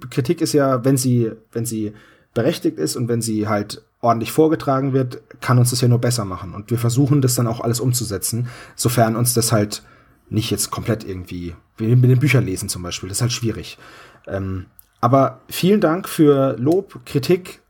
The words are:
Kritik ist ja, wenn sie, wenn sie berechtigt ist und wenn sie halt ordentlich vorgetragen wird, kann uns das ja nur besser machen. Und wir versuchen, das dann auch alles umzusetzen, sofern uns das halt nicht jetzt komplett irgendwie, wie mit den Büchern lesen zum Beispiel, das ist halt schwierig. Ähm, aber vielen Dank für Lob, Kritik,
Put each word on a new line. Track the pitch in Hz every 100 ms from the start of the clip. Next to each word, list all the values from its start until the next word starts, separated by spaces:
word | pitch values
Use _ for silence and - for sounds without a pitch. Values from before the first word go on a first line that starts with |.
| 123
Kritik | - 131 170
ist | 156
ja, | 147 135 127
wenn | 123 135
sie, | 131 120 113 107 _
wenn | 120
sie | 113 113 104 - - _ _
berechtigt | - 120 170 165 -
ist | 151 -
und | 120
wenn | 117
sie | 113 107 107
halt | 104 104 - - _
ordentlich | 120 113 110
vorgetragen | - 156 156 - 135 135
wird, | 131 127 - - -
kann | - 123
uns | 123
das | 120
ja | 123
nur | 117
besser | 123 123 98
machen. | 92 92
Und | 87 104
wir | 117
versuchen, | 117 120 135 147
das | 127 -
dann | 117
auch | 113
alles | - 117
umzusetzen, | 127 123 104 95 - 113 120 - - -
sofern | 117 120 113 113
uns | 120
das | 117 110
halt | 110 104 - - _ _ _ _
nicht | 104 107
jetzt | 104 -
komplett | - 123 107 -
irgendwie, | 92 90 90 87 85 _ -
wie | 113 123
mit | 123
den | 123
Büchern | 143 131
lesen | 92 92 104
zum | 90
Beispiel, | 87 - 95
das | 98
ist |
halt | 120
schwierig. | 120 117 92 80 - - - - - -
Ähm, | 98 95 92 92 _ _ _
aber | 120 135 131 - -
vielen | - 175 208
Dank | 160 170 202
für | - 147 139 135 -
Lob, | 127 180 196 131 -
Kritik, | 143 131 180 185 - _